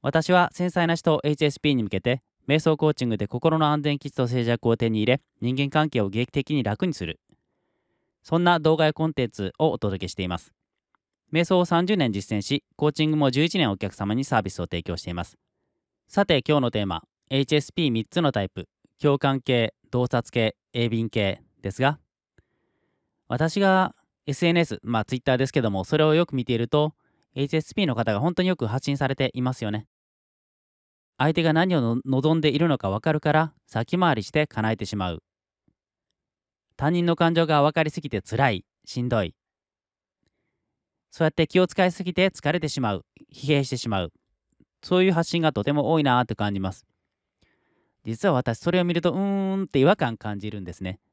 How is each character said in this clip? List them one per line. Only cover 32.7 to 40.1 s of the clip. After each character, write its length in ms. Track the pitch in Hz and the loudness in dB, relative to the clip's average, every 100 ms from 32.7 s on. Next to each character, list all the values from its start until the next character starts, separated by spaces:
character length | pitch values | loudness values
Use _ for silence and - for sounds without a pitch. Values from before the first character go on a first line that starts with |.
| 139 | 0
か 120 | 98 | -2
分 120 | 101 | -2
か 120 | 160 | 0
る 80 | 151 | 0
か 100 | 156 | 2
ら、 220 | 151 160 _ _ | 0 0 _ _
先 300 | 107 117 175 | -6 -2 0
回 180 | 175 120 | 2 0
り 80 | |
し 80 | 98 | -2
て 160 | 156 151 | -2 -2
叶 240 | - 110 | -2 -2
え 60 | 110 | -2
て 80 | 98 | -4
し 100 | 104 | -4
ま 160 | 92 | -4
う。 120 | 82 _ _ _ _ _ _ _ _ _ _ _ _ _ _ _ _ | -6 _ _ _ _ _ _ _ _ _ _ _ _ _ _ _ _
他 140 | 147 | -2
人 160 | 175 175 | 0 0
の 100 | 165 | 2
感 200 | 165 165 | 2 2
情 100 | 165 | 2
が 160 | 151 | 4
分 120 | 143 | 4
か 100 | 160 | 2
り 80 | 151 | -2
す 100 | - | -4
ぎ 80 | 143 | -6
て 120 | 113 | -8
辛 300 | - 113 135 | -4 0 0
い、 140 | 98 - _ - | 0 -8 _ -12
し 160 | - | -6
ん 80 | 123 | -2
ど 140 | 120 | 0
い。 120 | 87 - _ _ _ _ _ _ _ | -2 -8 _ _ _ _ _ _ _